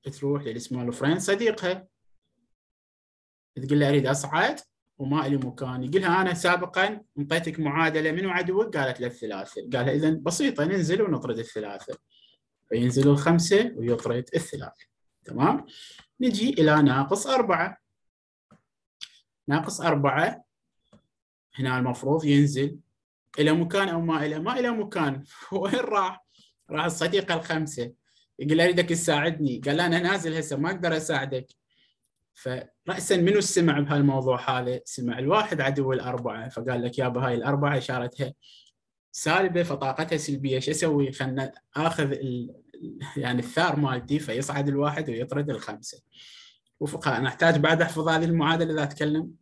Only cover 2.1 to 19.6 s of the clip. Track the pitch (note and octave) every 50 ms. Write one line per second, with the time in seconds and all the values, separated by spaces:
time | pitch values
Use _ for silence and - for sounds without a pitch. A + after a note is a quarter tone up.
2.1 | _ _ _ _ _ _ _ _ _ _ _ _ _ _ _ _ _ _ _ _
3.1 | _ _ _ _ _ _ _ _ _ - C3 C3+ D3 D3 D3 C#3 C#3+ C#3+ C3 B2+
4.1 | C#3+ D3 - C#3 D3+ E3 G3 B3+ D#4 - - _ _ _ _ _ _ _ - C#3
5.1 | C#3+ D#3 C#3 C3+ C#3+ C3+ B2+ B2 A2+ - C#3 B2+ B2+ B2+ B2+ B2+ D3+ F#3+ F#3+ F3
6.1 | E3+ F#3+ F#3+ F#3 F3 E3+ - F3 F3+ F3 F3+ F3 - F3+ F#3+ G#3 G#3+ G#3 - _
7.1 | _ C#3+ C#3+ C#3+ D#3+ E3+ E3+ E3 D#3+ E3 D#3 C#3+ C#3+ D#3+ E3 D#3+ D#3 D#3 D#3 D#3+
8.1 | D#3 F3 G3 F#3+ F3 F3 F#3 F3 F#3 G3+ A3+ A3+ F#3+ D3+ C3+ C3 B2 - B2 A#2+
9.1 | A#2+ - A#2+ G#2+ G2+ F#2+ G2 - - - - A#2+ C3 B2 A#2+ C3+ C#3 D3 D#3 D#3
10.1 | D#3+ D#3+ C3+ E3 E3+ - D4 C#4 - - D3+ E3+ G3 G3 E3 D3 F3+ A3+ G#3+ F#3+
11.1 | D3+ B2 - B2+ A2+ A2 A#2 - - G#2+ G#2+ G2+ G2+ F#2+ - - - - _ _
12.1 | _ _ _ _ _ _ _ _ _ _ _ _ G#2+ A#2 A#2+ B2 A#2+ C3+ C3+ C#3+
13.1 | C#3+ C#3+ - E3+ E3+ E3+ E3+ - G3 G3+ A#3+ A#3+ - - A#2 A#2 A#2+ A#2 - A#2
14.1 | A#2 B2 B2 - - E3 E3+ - - C#3+ - - - _ - _ _ _ _ _
15.1 | _ _ _ - - A#2+ C#3 G3 - C#4 - - - - - - - - - _
16.1 | _ _ B3+ B3 G3+ G3 A3 C4 C4+ - D#3 D3+ D3+ D3+ C#3+ C3+ B2+ C3+ C#3 -
17.1 | G3 G#3+ - C4 C4 B3+ A3+ F#3+ F3 E3 E3+ F#3+ - _ _ _ _ _ _ _
18.1 | _ _ _ _ _ _ _ _ _ _ _ _ _ _ _ _ _ _ - -
19.1 | _ _ _ _ _ _ _ - C#3+ D#3+